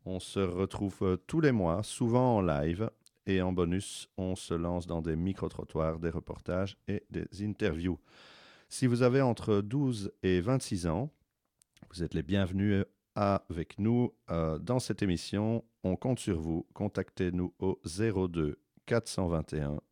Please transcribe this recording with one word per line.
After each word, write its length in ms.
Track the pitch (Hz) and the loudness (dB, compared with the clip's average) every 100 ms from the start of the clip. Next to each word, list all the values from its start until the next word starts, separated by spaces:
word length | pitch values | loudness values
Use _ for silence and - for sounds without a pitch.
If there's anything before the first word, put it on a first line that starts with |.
| 90 | -10
On 160 | 92 | -8
se 180 | - 98 | -4 0
retrouve, 580 | 92 90 95 - 101 - | 0 0 -2 0 -4 0
euh, 160 | 98 92 | 0 0
tous 240 | - 160 | -2 2
les 100 | 151 | 4
mois, 320 | 117 85 87 | 4 2 0
souvent 540 | 107 - 120 123 127 110 | -2 -2 2 4 4 4
en 40 | |
live, 480 | 87 73 78 87 113 - _ _ - | 4 2 2 0 -4 -8 _ _ 0
et 160 | 95 | 2
en 100 | 90 | 2
bonus, 560 | 90 85 92 - - - - | 2 2 0 -4 -12 -12 -6
on 220 | 92 90 | -4 -4
se 160 | - | -4
lance 340 | 85 87 87 87 | -2 -2 -2 -2
dans 140 | 85 | -4
des 160 | 80 80 | -2 0
micro-trottoirs, 800 | 92 95 80 - - 80 80 82 | -2 -2 -6 -6 -6 -2 -2 0
des 100 | 85 | -4
reportages 680 | 85 - 80 - 90 98 - - | -4 -8 -10 -4 -4 -4 -8 -8
et 160 | 104 - | -8 -6
des 180 | 85 85 90 | -8 -8 -6
interviews. 580 | 104 - 104 80 90 82 _ - - - - - - | -6 -2 -2 0 -2 -2 _ -20 -20 -20 -20 -20 -12
Si 180 | - 127 | -2 2
vous 140 | 120 | 4
avez 200 | 123 135 | 4 4
entre 380 | 131 110 - 101 | 4 2 2 2
douze 500 | 101 139 135 110 95 - | 2 0 0 -2 -6 -2
et 160 | 95 90 | 2 4
vingt-six 480 | 98 131 - 98 85 | 4 0 0 -2 0
ans, 240 | 82 151 _ _ _ _ _ _ - - | -2 -4 _ _ _ _ _ _ -20 -14
vous 80 | 87 | -6
êtes 120 | 82 | -4
les 100 | 135 | -2
bienvenus, 640 | 73 98 90 95 101 98 101 _ _ - | 0 2 2 2 2 2 0 _ _ 0
euh, 220 | 101 98 - | 2 2 0
avec 280 | 85 78 - | -6 -6 -2
nous, 360 | 107 120 123 - - | 2 2 0 -4 -4
euh, 260 | 85 80 78 | -2 0 -2
dans 220 | 85 127 | -2 -2
cette 220 | - 104 | -2 0
émission. 640 | 101 85 - 101 110 113 - _ | 0 0 0 -2 0 -2 -6 _
On 140 | 92 90 | -2 0
compte 220 | 127 127 | 0 -2
sur 200 | - 85 | 0 -2
vous. 260 | 80 82 - | 0 -2 -4
Contactez-nous 800 | - 101 - 92 - 92 90 90 - | -6 -4 -4 -6 -2 -2 0 -2 -2
au 220 | 95 - | -2 -2
zéro 460 | 80 87 113 95 92 | -6 -2 0 2 0
deux 280 | 85 76 - _ _ - | 0 -2 -2 _ _ -2
quatre 240 | 117 - | -2 -2
cent 180 | - 90 | -2 0
vingt 240 | 82 73 | 0 -2
et 80 | 78 | -4
un 220 | 71 73 - | -4 -6 -10